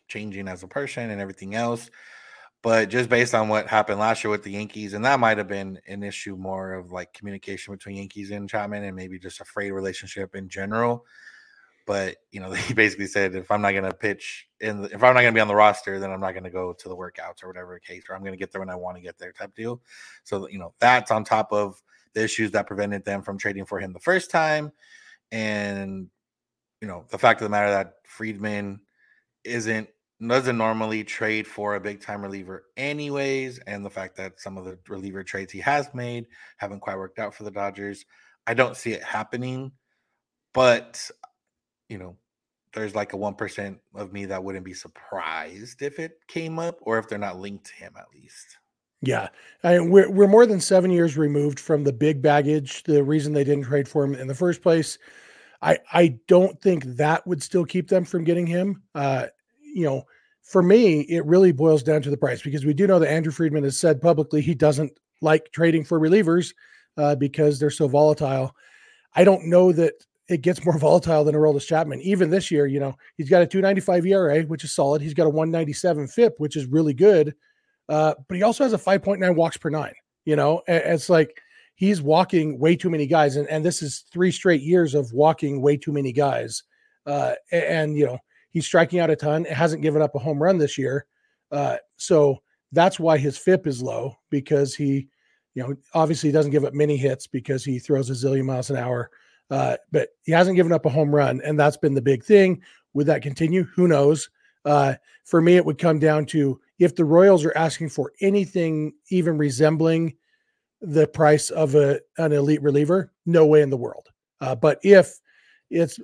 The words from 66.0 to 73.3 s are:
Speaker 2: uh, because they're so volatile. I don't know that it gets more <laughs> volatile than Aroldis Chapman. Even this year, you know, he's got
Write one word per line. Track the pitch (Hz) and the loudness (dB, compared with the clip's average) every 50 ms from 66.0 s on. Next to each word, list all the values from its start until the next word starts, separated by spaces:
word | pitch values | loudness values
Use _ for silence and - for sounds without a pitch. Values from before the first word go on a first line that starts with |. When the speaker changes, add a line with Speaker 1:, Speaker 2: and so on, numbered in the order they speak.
| 156 156 180 220 196 160 165 180 170 - - _ _ _ _ _ _ _ _ | 2 4 4 4 4 4 2 0 0 -2 -6 _ _ _ _ _ _ _ _
Speaker 2:
uh, | - 147 147 147 | -2 0 0 0
because | 123 143 139 135 - 151 151 147 127 | 0 -2 -2 0 2 2 2 2 2
they're | 151 147 | 0 -2
so | - - 156 135 | -2 0 -2 0
volatile. | 127 143 151 151 151 - 151 131 135 131 131 135 - _ _ _ _ _ _ _ _ _ _ _ - | 2 4 4 4 4 2 0 -2 -2 -2 -4 -4 -8 _ _ _ _ _ _ _ _ _ _ _ 2
I | - 185 | 4 6
don't | 196 190 - 160 | 6 6 4 2
know | 170 175 175 185 185 170 | 2 4 6 6 6 4
that | 160 165 151 - - _ _ _ _ _ - | 4 2 0 0 -4 _ _ _ _ _ -4
it | 180 156 127 | -4 -2 0
gets | 175 180 - - | 0 -2 0 0
more | 175 160 156 | 0 0 2
<laughs> | |
volatile | 143 151 165 180 - 165 160 151 147 | 4 4 4 4 4 2 2 2 2
than | 151 151 | 2 2
Aroldis | 151 151 151 147 143 - | 2 4 4 2 2 -2
Chapman. | - 165 156 165 151 131 123 147 | -2 0 0 0 -2 -4 -6 -2
Even | 190 202 180 180 156 | -2 0 2 2 2
this | 170 196 - - 170 | 2 0 0 0 0
year, | 147 143 139 | 0 0 2
you | 135 143 | 0 -2
know, | 139 135 135 _ _ _ _ | -4 -6 -8 _ _ _ _
he's | - 156 | -6 0
got | 135 | 4